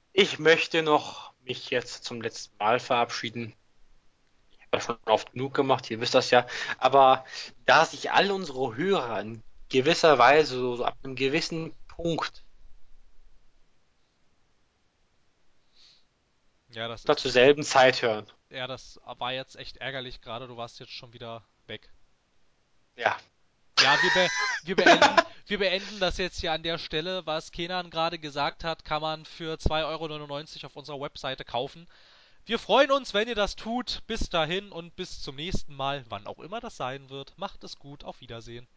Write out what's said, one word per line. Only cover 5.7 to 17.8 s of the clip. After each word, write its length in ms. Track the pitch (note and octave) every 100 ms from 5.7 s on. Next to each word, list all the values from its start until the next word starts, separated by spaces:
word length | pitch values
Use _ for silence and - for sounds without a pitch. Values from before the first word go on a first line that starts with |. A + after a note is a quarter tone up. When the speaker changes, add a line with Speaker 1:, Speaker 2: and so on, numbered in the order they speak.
| B2+ -
Speaker 1:
ihr 80 | A2
wisst 140 | A#2 C3
das 160 | -
ja. 160 | B2 - - - -
Aber 480 | C3 C#3 C3 C3 - - - - -
da 200 | C3+ D#3+
sich 260 | C#3 -
all 200 | - F#3+
unsere 440 | G3 F3 C3 C3 A2+
Hörer 440 | F#3 F3+ A#2+ A2
in 220 | G#2 A2+ - - -
gewisser 480 | C3 C#3 E3+ D#3+ C3+
Weise 400 | A#2+ D3+ C#3 B2+
so, 160 | B2+ A#2+
so 80 | A#2+
ab 100 | -
einem 120 | C3+ B2+
gewissen 580 | C3+ D#3+ - E3 D#3+ - -
Punkt 560 | - E3+ D#3+ - - - - - - - - - - - - - _ _ _ _ _ _ _ _ _ _ _ _ _ _ _ _ _ _ _ _ _ _ _ - _ _ _ _ _ _ _ _
Speaker 2:
Ja, 180 | A2+ A#2
das 160 | A2+
Speaker 1:
da 100 | -
Speaker 2:
ist 60 | D3
Speaker 1:
zur 100 | C3
selben 320 | B2 C3 D3
Zeit 380 | D3 C#3